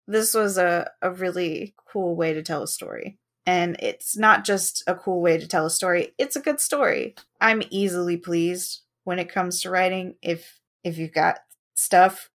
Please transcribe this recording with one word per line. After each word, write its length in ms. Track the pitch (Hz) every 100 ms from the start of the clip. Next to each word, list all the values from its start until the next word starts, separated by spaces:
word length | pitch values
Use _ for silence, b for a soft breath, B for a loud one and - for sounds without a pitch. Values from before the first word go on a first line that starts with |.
| -
this 280 | 214 220
was 240 | 226 208 190
a, 320 | 180 170 - -
a 100 | 185
really 640 | 180 185 180 175 156 202 _ _
cool 240 | 208 180
way 200 | 170 160
to 80 | 156
tell 200 | 160 151
a 60 | -
story. 480 | - - 55 - - _ _ -
And 300 | 180 175 -
it's 360 | 110 - - 208
not 260 | 214 214
just 400 | 202 196 - - -
a 80 |
cool 260 | 180 - 180
way 160 | 175 165
to 80 | 165
tell 200 | 175 156
a 40 |
story, 420 | - 185 175 - -
it's 180 | 277 294
a 40 |
good 200 | 294 294
story. 540 | - 285 240 - - - - -
I'm 220 | 220 220 -
easily 460 | 190 196 175 175 170
pleased 600 | 175 170 170 180 - - _ _
when 140 | - 180
it 140 | 175
comes 300 | - 180 175
to 80 | 185
writing. 440 | 185 185 185 180 -
If, 380 | - 165 - - _ _
if 140 | 175 160
you've 160 | 160
got 240 | 156 160 - - _ _
stuff, 540 | - - 180 185 190 -